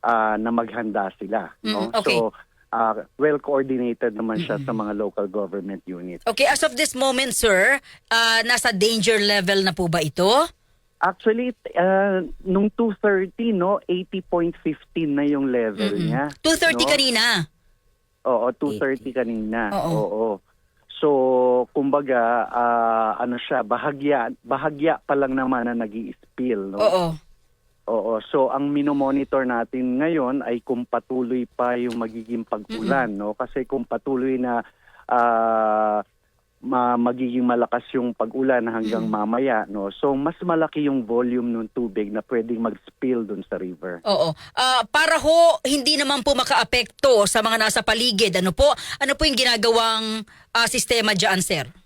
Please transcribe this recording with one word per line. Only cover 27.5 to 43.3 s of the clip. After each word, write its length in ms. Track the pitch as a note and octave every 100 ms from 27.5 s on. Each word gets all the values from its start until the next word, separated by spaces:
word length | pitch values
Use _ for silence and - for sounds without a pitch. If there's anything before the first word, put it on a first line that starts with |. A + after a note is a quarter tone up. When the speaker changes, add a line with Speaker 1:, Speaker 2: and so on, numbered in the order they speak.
| _ _ _ -
Speaker 1:
Oo. 220 | A2+ G#2 A2 -
So, 180 | D3+ C3
ang 220 | C3+ C#3+
minomonitor 720 | C#3+ C#3+ C#3+ C3+ C#3 C#3 C#3 B2+
natin 560 | A#2+ A#2 B2+ B2+ B2+
ngayon 400 | D#3 E3 B2+ C#3
ay 220 | A#2+ A#2+
kung 240 | - B2 A#2+
patuloy 580 | A#2 - B2+ B2 B2+ A#2+
pa 300 | - B2 B2
yung 220 | A#2+ A#2
magiging 460 | A2+ A2+ A2 A#2 A2+
pag-ulan, 640 | G#2+ G#2 A3 - C#3 A#2+
Speaker 2:
Mm-mm. 80 | G2+
Speaker 1:
no? 160 | G#2 G#2+
Kasi 300 | B2+ C#3+ B2+
kung 180 | C3+ A#2+
patuloy 540 | A#2 - C3+ C3 C3
na, 240 | B2 A#2+ - _ _ - -
ah, 880 | B2 A#2+ A#2 A2+ A2+ A2 G#2+ G#2+ G#2+ G2+ _ _ _ _ _ B2
ma-, 320 | B2+ B2 A#2+
magiging 480 | A#2+ B2 B2+ B2 B2
malakas 400 | A#2+ A#2 A#2+ -
yung 220 | C3 B2 A2+
pag-ulan 480 | A2+ C3 C3+ B2+ A2+
hanggang 400 | A2+ A2 A2+ A2
Speaker 2:
Mm-mm. 160 | G#2+
Speaker 1:
mamaya, 460 | G#2 A#2+ C3+ A2+ G2+
no? 220 | G2+ G2
So, 220 | - C#3+ C3+
mas 220 | D3 F3
malaki 460 | F3+ E3 D#3 D#3 D3
yung 180 | C3+ A2
volume 460 | A#2 B2 B2 A#2+
ng 160 | A#2 A2 -
tubig 340 | A#2 G2 G#2
na 160 | G#2+ -
pwedeng 380 | B2 A2+ A#2
mag-spill 580 | A2+ G2+ - _ C3 B2
dun 180 | G#2